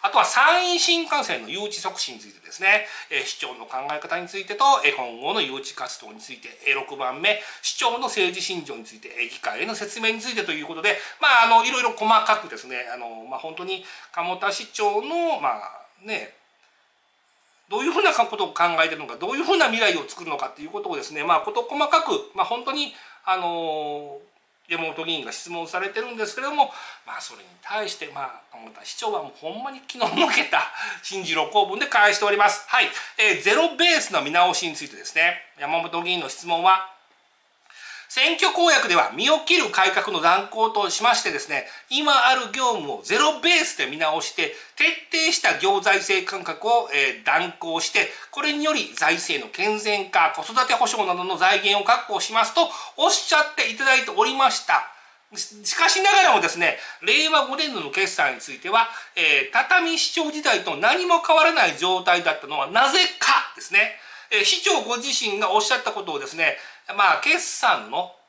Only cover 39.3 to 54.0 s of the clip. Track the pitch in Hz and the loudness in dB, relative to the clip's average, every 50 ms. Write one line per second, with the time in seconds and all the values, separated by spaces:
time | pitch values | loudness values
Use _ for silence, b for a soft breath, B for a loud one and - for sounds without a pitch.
39.3 | 311 311 311 - 359 349 - 214 - 196 190 190 - 202 - 214 196 160 160 170 | 2 2 4 2 2 2 2 2 2 2 2 4 2 0 -2 -2 -4 2 4 4
40.3 | 180 196 202 - - 220 214 202 208 208 202 180 170 - 214 240 247 240 - 190 | 4 4 0 -4 -2 0 0 2 2 0 0 0 0 2 2 2 2 2 0 -2
41.3 | 156 139 - - 147 135 - B B B B _ 254 277 302 294 277 262 240 254 | -4 -4 -6 -4 -6 -6 -6 B B B B _ -4 0 2 4 4 6 6 4
42.3 | 262 262 240 196 202 262 254 247 226 190 151 143 131 - - - 202 240 294 311 | 4 2 0 -4 -4 0 0 0 0 -2 -4 -8 -8 -10 -4 -2 2 4 4 2
43.3 | 302 311 - 339 349 330 - - - - 143 127 143 156 165 156 156 160 151 - | 2 2 2 2 4 4 2 0 -2 -4 -4 -4 -2 -2 0 0 0 0 -4 -4
44.3 | - - 160 147 B B B B B - 294 330 320 - - _ - 320 320 320 | -4 -4 -4 -4 B B B B B 0 0 0 0 -2 -8 _ -2 0 0 2
45.3 | 330 - - 208 160 - 175 190 202 196 196 208 196 196 196 - 190 185 185 - | 0 2 2 2 2 2 2 2 2 2 2 2 2 2 2 0 -2 -2 -2 -4
46.3 | 196 190 180 165 160 - 202 220 233 233 233 233 143 143 139 131 - - - 131 | -8 -8 -8 -8 -8 -4 0 2 2 2 2 0 0 0 0 0 -2 -4 -2 0
47.3 | 139 165 175 175 165 - 170 165 160 165 165 - - 202 170 B B B B B | 0 0 0 -2 -8 -8 -8 -4 -4 -4 -4 -2 0 -2 -2 B B B B B
48.3 | - 285 294 302 294 294 302 311 311 247 208 - - - 160 - 170 175 - - | -8 -4 -4 -2 -2 0 0 0 0 0 -4 -6 -4 0 2 2 2 0 -2 -4
49.3 | 160 135 117 - - 175 190 214 214 214 214 214 208 202 190 190 - 180 165 156 | -4 -4 -6 -8 -6 -2 -2 -2 -2 -2 -2 -2 -2 -2 -4 0 2 2 2 2
50.3 | - 160 156 - 220 262 254 - 254 233 247 214 - 220 202 185 180 180 180 185 | 0 -4 -8 -2 0 0 2 2 2 2 2 0 2 0 0 0 -2 -2 -2 -4
51.3 | 185 160 185 190 202 196 202 196 202 202 196 214 240 254 - - 208 185 - - | 0 2 4 4 4 4 2 2 0 2 2 2 2 2 0 -4 -4 -4 -4 -2
52.3 | 220 226 226 - - 339 330 B B B B B B - 302 349 - - - - | 0 0 0 2 2 2 2 B B B B B B 2 2 2 2 2 2 2
53.3 | - 302 302 294 - - 247 226 220 226 269 262 262 262 | 4 4 4 2 0 -2 -2 -2 -2 0 2 4 4 4